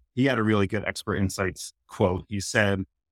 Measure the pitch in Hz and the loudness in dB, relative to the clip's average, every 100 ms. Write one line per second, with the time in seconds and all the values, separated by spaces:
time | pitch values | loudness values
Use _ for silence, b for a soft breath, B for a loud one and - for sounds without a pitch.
0 | _ - 135 120 107 107 98 107 - - | _ 0 2 2 2 2 2 -2 -6 -6
1 | - 90 95 - 95 - - - - - | -4 -2 0 -2 -4 -6 -14 -18 -10 0
2 | 98 90 78 101 - 117 101 98 95 _ | 0 0 -6 -8 -2 2 2 2 -4 _
3 | _ | _